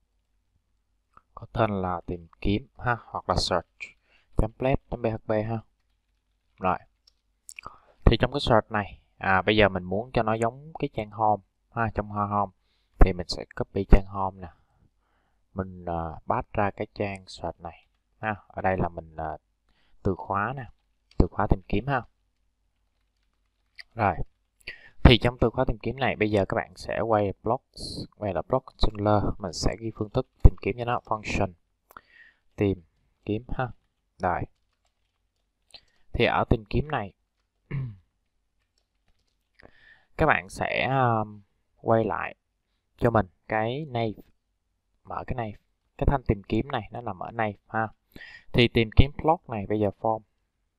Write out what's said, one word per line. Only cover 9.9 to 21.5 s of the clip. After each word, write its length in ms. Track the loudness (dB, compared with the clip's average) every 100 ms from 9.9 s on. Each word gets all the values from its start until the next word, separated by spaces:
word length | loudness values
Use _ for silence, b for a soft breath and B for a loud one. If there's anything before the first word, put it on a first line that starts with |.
| -6 -4
cho 100 | -2
nó 100 | 0
giống 380 | 0 -2 -6 -14 -10
cái 100 | -8
trang 180 | -8 -10
home 320 | -2 0 0 -4 _ _
ha, 180 | -6 -4 -4
trong 120 | -4
hoa 180 | -4 -2
home 260 | 0 -2 -6 _ _ _ 6
thì 140 | 6
mình 140 | 6 -6
sẽ 180 | -10 -10 -8
copy 300 | -6 -4 6
trang 160 | 6 6
home 340 | -4 -6 -6
nè. 60 | -14 -18 _ _ _ _ _ _ _ _ _
Mình, 320 | -8 -8 -8 -8
à, 180 | -6 -6 -8 -4
paste 220 | -4 -4
ra 180 | -2 -2
cái 160 | -2 -8
trang 300 | -6 -6 -6 -14
search 340 | -12 -10 -10
này 260 | -14 -16 _ _ _ _
ha. 160 | -8 -8 -10
Ở 140 | -4
đây 160 | -2 0
là 120 | -2
mình, 260 | -6 -12 -10
à, 220 | -8 -10 _ _ _ _ _ -8
từ 120 | -4 -4
khóa 380 | -4 -2 -2 -6
nè, 80 | -12 -18 _ _ _ 4
từ 100 | 4
khóa 160 | 2
tìm 120 | 0